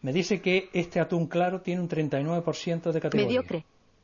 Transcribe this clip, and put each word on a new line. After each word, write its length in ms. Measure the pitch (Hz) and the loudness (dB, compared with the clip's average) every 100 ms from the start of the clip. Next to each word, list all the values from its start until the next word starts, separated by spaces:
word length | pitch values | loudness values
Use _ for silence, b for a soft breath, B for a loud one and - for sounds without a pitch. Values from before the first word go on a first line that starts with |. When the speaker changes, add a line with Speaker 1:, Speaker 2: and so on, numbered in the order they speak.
Speaker 1:
Me 120 | 135 | 0
dice 280 | 151 180 196 | 0 2 0
que 280 | 185 185 190 | 2 0 0
este 260 | 180 175 175 | -2 0 0
atún 280 | 160 175 160 | 0 2 0
claro 340 | 170 180 185 | 2 2 0
tiene 200 | 185 175 | -4 -2
un 60 | 170 | -2
treinta 320 | 160 151 139 | -2 0 0
y 40 | |
nueve 180 | 147 170 | 0 0
por 140 | 165 156 | 0 -2
ciento 360 | - 170 170 | -2 -2 0
de 100 | 165 | 0
categoría. 260 | 156 214 202 | 2 2 2
Speaker 2:
Mediocre. 380 | 247 254 165 - _ _ _ | 0 0 -6 -6 _ _ _